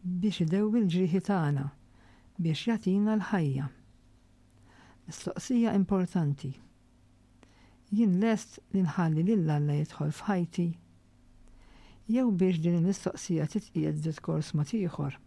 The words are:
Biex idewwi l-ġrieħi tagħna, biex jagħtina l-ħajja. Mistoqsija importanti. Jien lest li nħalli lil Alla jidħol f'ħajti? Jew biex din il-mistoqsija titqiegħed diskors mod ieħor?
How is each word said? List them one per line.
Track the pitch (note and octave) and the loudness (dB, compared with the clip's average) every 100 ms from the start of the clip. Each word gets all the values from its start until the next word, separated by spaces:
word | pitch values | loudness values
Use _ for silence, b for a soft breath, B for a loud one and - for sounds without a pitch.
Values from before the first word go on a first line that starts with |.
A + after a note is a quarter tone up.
| F3+ | -4
Biex | F3+ G3+ F3+ D#3+ | -2 -2 0 0
idewwi | F#3 G#3+ A#3 | 2 2 2
l-ġrieħi | G3+ E3+ F#3 F#3 - | 2 2 2 0 0
tagħna, | G3+ D3+ C#3+ C#3 - - b b b b - | 0 2 0 -4 -10 -20 b b b b -4
biex | E3 D3 - | -2 -2 -2
jagħtina | A3+ G#3 F#3+ G#3 G#3+ | -2 0 2 2 0
l-ħajja. | F#3 G3+ D3+ C3+ C#3 - - - - - _ _ _ - B B B B - | 0 0 0 0 -4 -8 -20 -20 -20 -20 _ _ _ -20 B B B B -18
Mistoqsija | - - - - B3 A#3 G3+ | -10 -8 -8 -2 0 2 2
importanti. | F#3 F#3+ F3+ F#3 D3+ C#3+ C#3 C3+ - _ _ - - - - - b b b b _ | 2 2 2 0 0 -2 -6 -12 -18 _ _ -20 -20 -20 -20 -20 b b b b _
Jien | G3+ A3+ F3+ | 2 4 4
lest | A3+ A3 - - _ | 2 0 -4 -20 _
li | F#3+ | 0
nħalli | F3+ C#3+ E3 D#3 F3 | 0 0 0 2 2
lil | A3 D#3+ | 2 2
Alla | D3 D3 D3 | 0 0 0
jidħol | D3+ - D3+ D#3 | -2 -4 -4 -4
f'ħajti? | - F#3+ E3+ - F3 E3 - - _ _ - - - b b b b b - | -2 -2 -2 -2 -2 -4 -12 -20 _ _ -20 -20 -20 b b b b b -2
Jew | A#3 B3+ | 0 2
biex | F#3+ F#3 F3 | 2 2 2
din | E3 F3 | 2 2
il-mistoqsija | E3+ G3 - - - E3 D#3 | 2 0 -4 -6 -4 -2 -2
titqiegħed | G#3+ - - D#3 D3+ | -4 -6 -4 -2 -2
diskors | D#3 D3+ - D#3+ D#3 D#3 | -4 -6 -4 -4 -2 -2
mod | D3 | -2
ieħor? | A3+ F3+ - C#3+ - | -2 -4 -4 -6 -6